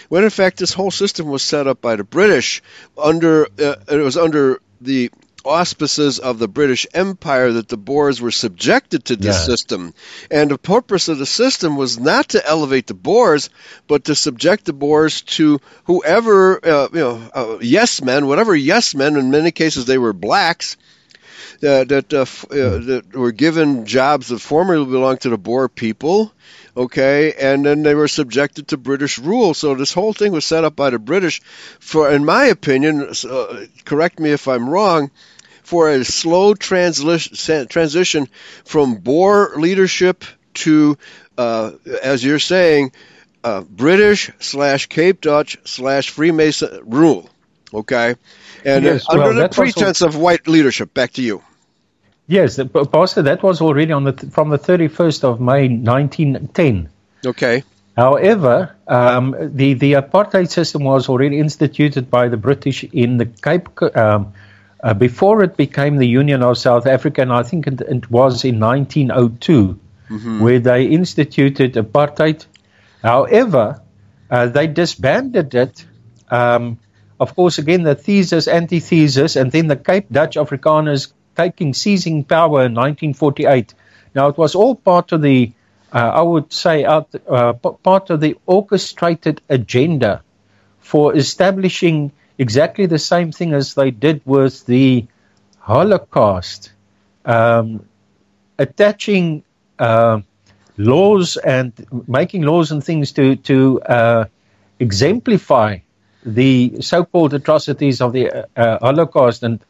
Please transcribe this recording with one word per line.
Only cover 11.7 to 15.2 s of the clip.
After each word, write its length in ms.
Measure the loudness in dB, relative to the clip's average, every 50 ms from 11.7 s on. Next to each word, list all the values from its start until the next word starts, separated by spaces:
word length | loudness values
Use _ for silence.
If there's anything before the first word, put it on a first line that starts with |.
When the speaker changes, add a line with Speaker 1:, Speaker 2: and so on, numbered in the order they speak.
| -2
Speaker 1:
was 240 | -2 -4 -4 -4 -2
not 300 | -2 0 0 0 0 0
to 160 | -2 -2 0
elevate 400 | 0 0 0 0 0 -2 -2 -4
the 60 | -4 -12
Boers, 560 | -8 -4 0 2 2 4 4 2 0 -2 -6 _ _ -20 -20 -20 -12 _
but 180 | -2 -2 -2 0
to 100 | -2 -2
subject 480 | -2 -2 -6 -4 -2 0 0 0 0 -2
the 80 | -8 -8
Boers 480 | -4 -2 0 2 2 2 0 -2 -6